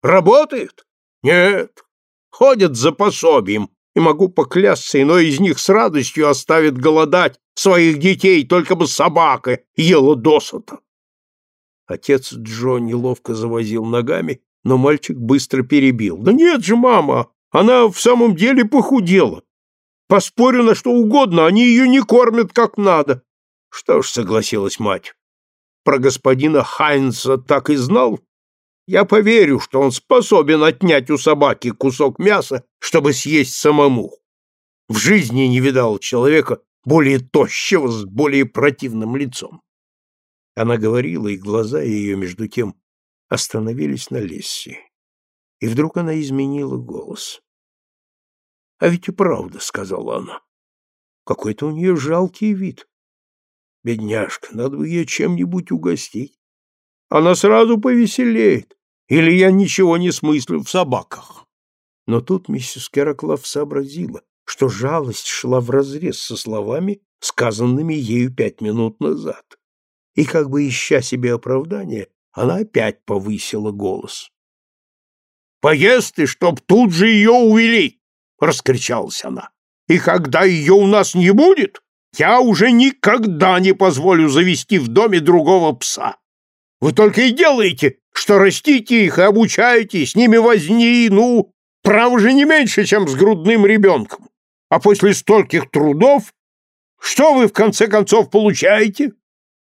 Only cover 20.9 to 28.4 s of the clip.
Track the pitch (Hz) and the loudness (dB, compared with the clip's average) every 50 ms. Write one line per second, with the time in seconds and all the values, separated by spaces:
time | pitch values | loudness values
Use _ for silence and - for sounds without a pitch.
20.9 | 240 240 233 208 233 285 269 208 170 165 160 165 190 220 240 247 233 240 262 254 | 0 2 2 2 2 2 2 2 2 2 4 4 4 4 4 4 4 4 4 4
21.9 | 254 277 220 - 220 240 247 233 220 233 220 175 _ 240 233 220 - 220 202 196 | 4 2 2 4 4 4 4 4 2 0 -2 0 _ 0 0 0 -2 -2 0 2
22.9 | 175 156 147 143 135 127 _ _ _ _ _ _ _ _ _ _ - - - - | 2 2 2 0 -2 -4 _ _ _ _ _ _ _ _ _ _ -20 -10 -2 0
23.9 | 165 151 135 - - 123 113 90 107 110 107 - - 107 98 98 - - 110 104 | 0 0 0 -2 -6 -8 -6 -2 -2 -4 -2 -2 -6 -4 -4 -6 -6 -6 -4 -4
24.9 | 95 92 _ - _ _ _ _ _ _ _ _ _ _ _ _ _ _ _ 147 | -4 -6 _ -18 _ _ _ _ _ _ _ _ _ _ _ _ _ _ _ -2
25.9 | 143 135 127 135 131 - _ 135 131 131 139 156 156 143 120 - - - 156 151 | 0 2 0 -2 -2 0 _ 0 0 2 0 0 0 0 -2 -2 -4 -2 -2 0
26.9 | 147 139 135 131 113 - - 131 135 131 131 - 147 139 135 - 151 139 123 131 | 0 0 -2 -2 -4 -6 -4 -4 -4 -4 0 -2 -2 -2 0 -2 -2 -2 -2 -2
27.9 | 196 247 254 233 - - _ _ _ _ | 0 0 0 0 -2 -6 _ _ _ _